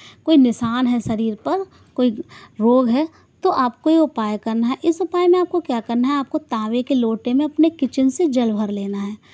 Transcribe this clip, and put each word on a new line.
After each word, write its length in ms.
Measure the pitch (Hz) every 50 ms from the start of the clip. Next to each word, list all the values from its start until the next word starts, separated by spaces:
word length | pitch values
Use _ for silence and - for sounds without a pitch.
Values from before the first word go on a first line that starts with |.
| - - - _ -
कोई 120 | 320 320
निशान 500 | 285 254 240 220 - 247 226 233 247 262
है 120 | 240 247 240
शरीर 360 | - - 226 208 226 226 208
पर, 300 | 208 - 277 320 381 381 - _ _ _ _ _
कोई 140 | - 254 247 208 226 - - - - - - _ -
रोग 300 | 214 233 247 262 262 226
है, 420 | 233 269 320 320 _ _ _ _ _ _ -
तो 60 | 370
आपको 400 | - - 254 247 - _ - 311
ये 80 | 320
उपाय 400 | 330 311 294 - 240 220 208 214
करना 300 | 208 - 220 226 226 233
है। 100 | 240 269 - -
इस 160 | 339 320 339
उपाय 260 | 381 339 - 349 359
में 120 | 359 359 359
आपको 200 | 359 349 - 349
क्या 200 | 311 - 254 233
करना 280 | 220 - 233 240 247
है, 60 | 269 285
आपको 240 | 277 262 - -
तांबे 460 | 302 - - 247 220 214 214 233 247 254
के 120 | - 285
लोटे 380 | 254 233 226 226 220 - 240 247
में 120 | 269 302
अपने 240 | 294 294 - 311 330
किचन 400 | 330 - 269 247 - 269 262 262
से 180 | 254 - 359
जल 240 | 302 247 254 240 226
भर 180 | 214 208 214 202
लेना 280 | 208 202 196 196 202
है। 200 | 202 202 202 214 - _ _